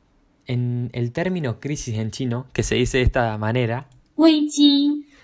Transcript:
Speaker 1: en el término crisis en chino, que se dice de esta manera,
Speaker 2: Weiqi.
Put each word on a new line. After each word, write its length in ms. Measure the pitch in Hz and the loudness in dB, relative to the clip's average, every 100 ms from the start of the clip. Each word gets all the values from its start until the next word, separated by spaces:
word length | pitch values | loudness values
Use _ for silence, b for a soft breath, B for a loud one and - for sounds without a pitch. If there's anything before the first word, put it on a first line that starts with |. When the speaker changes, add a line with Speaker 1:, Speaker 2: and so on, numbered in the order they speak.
| _ _ _ _ - | _ _ _ _ -6
Speaker 1:
en 420 | 123 123 120 123 | -2 -2 -2 -4
el 180 | 123 120 | -4 -4
término 480 | 160 180 180 135 107 | -2 -4 -2 -4 -6
crisis 380 | 139 151 - 110 | -6 -8 -6 -6
en 120 | 110 | -6
chino, 340 | - 127 120 - | -4 -4 -4 -6
que 80 | - | -4
se 140 | - 113 | 0 0
dice 200 | 120 131 | 2 2
de 80 | |
esta 320 | 123 127 117 107 | 2 2 -2 -2
manera, 500 | 107 123 113 120 - - _ - | -2 0 0 -4 -8 -20 _ 4
Speaker 2:
Weiqi. 880 | 320 302 294 285 294 285 285 294 - b | 4 6 0 4 4 4 2 -2 -8 b